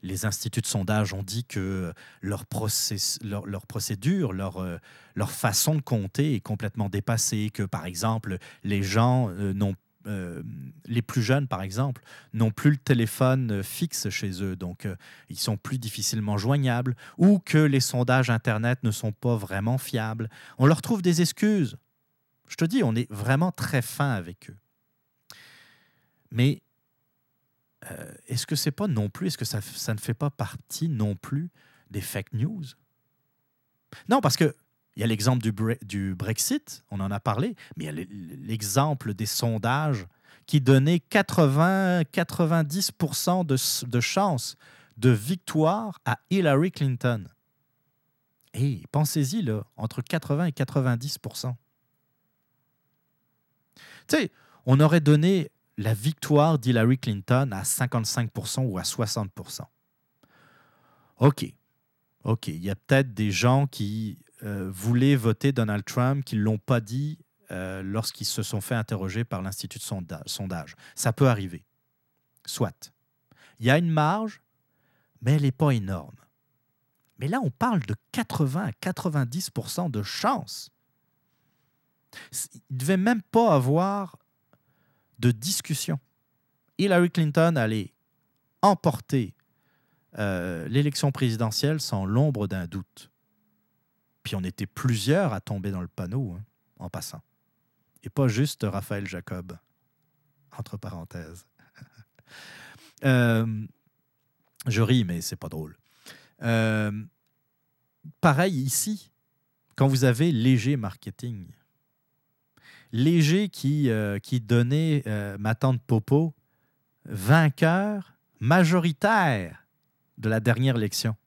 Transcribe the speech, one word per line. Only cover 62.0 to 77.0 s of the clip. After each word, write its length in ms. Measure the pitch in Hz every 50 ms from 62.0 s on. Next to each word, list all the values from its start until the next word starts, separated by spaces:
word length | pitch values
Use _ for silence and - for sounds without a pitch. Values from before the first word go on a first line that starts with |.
| _ _ _ _ _
OK, 240 | - 113 110 - -
il 140 | 78 82 87
y 60 | 98
a 60 | 98
peut-être 400 | - _ _ 139 135 139 131 107
des 160 | 95 107 104
gens 360 | 95 90 110 123 127 139 143
qui, 520 | 135 - - 107 101 104 110 113 107 92 - _ _ _ _ -
euh, 280 | 104 101 98 92 95
voulaient 460 | 95 92 95 113 120 120 131 139 143
voter 360 | 131 110 117 107 - - 139 135
Donald 300 | 123 113 107 104 101 98
Trump, 360 | - - 123 123 127 139 143 135
qui 140 | - -
ne 60 | 107 104
l'ont 160 | 110 110 104
pas 240 | _ - 131 120 110
dit, 360 | 104 117 131 143 151 156 - - _ _ _ _ _
euh, 320 | 92 92 92 92 95 95 95
lorsqu'ils 440 | 95 101 113 113 - - - 113
se 160 | - - - 104
sont 180 | - - 104
fait 140 | - - 123
interroger 500 | 117 107 - 113 98 95 95 90 110 117
par 160 | - - 92
l'Institut 380 | 92 95 98 - - 95 - -
de 60 | -
sonda-, 380 | - 110 95 90 80 90 78 71
sondage. 480 | - - - 101 95 90 82 76 - - _ - - -
Ça 200 | - - 120 113
peut 140 | - 139 131
arriver. 360 | 120 101 98 90 85 80 _ _ _ _ _ _ _ _ _ _ _ _ _ _ _ _ _
Soit. 480 | - - - 123 92 - _ - - _ _ _ _ _ _ _ _ _ _ _ - _ _
Il 60 | 107
y 60 | 117
a 80 | 135 156
une 120 | 175 165
marge, 520 | 160 156 151 151 185 214 220 214 - - _ _ _ _ _ _ _ _ _ _ _ _ _ _ _ _ -
mais 140 | 120 147
elle 60 | 151 143
n'est 100 | 135 127
pas 180 | _ 160 147
énorme. 460 | 131 113 98 95 95 85 71 76 - - _ _ _ _ _ _ _ _ _ _ _ _ _ _ _ _